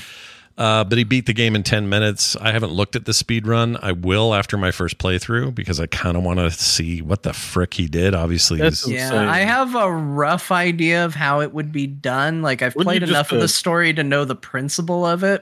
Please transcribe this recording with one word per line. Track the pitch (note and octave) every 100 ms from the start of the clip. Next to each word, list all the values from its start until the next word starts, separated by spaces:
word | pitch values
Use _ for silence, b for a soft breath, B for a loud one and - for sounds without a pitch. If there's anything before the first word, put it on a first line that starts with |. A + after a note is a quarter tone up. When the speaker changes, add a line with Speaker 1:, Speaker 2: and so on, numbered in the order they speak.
| B B B B B -
Speaker 1:
Uh, | A2+ A2
but | G2 A#2
he |
beat | A2+ B2+ A#2+
the |
game | A2 A2+ G#2+
in |
ten | - G#2+ G2+
minutes. | G2+ G#2+ G2 - -
I | A2
haven't | A2 G#2+
looked | E2+ G2+ B2
at | A2
the | A2
speed | - A#2 G#2+
run. | A2+ A#2 A#2
I | G2+
will | F2 F2+ G2 A2+ G#2
after | G2 G#2
my | F#2
first | - E2+ -
playthrough | F#2 F#2 - A#2 C3+ A#2
because | G#2+ E2+
I | E2
kinda | - F#2 F2
wanna | F2+ F2+ F2
see | E2+ - - E2+ E2+
what | D#2 G2+
the | D#2+
frick | - - - F2
he | - E2+
did. | E2 F#2
Obviously, | F#2 E2 E2+ - D#2+
Speaker 2:
That's | E2 D2+ -
Speaker 1:
he's |
Speaker 3:
Yeah, | B2+ C3
Speaker 2:
insane. | A2 G#2
Speaker 3:
I | E3+
have | G3+ B3 C4
a | B3 G3
rough | E3 D3 C#3+ D3 E3+ -
idea | F3+ F3 E3+ E3 E3+ E3+
of | D#3
how | D3 D3
it | D3 D3+
would | D3+
be | D3+ C#3
done. | C#3 C3+ C3 D3 E3
Like, | D#3 B2+
I've | B2+ C3+
Speaker 2:
Wouldn't | F#3+
Speaker 3:
played | F3
Speaker 2:
you | F3
just, | D3+
Speaker 3:
enough | D3
of | B2
Speaker 2:
uh, |
Speaker 3:
the | D3+
story | - F3+ E3+ E3+ D#3
to |
know | C#3+ C#3+ C#3
the | C3
principle | - C3 C#3 - E3+ F3 F3
of | F3
it, | F#3+ G3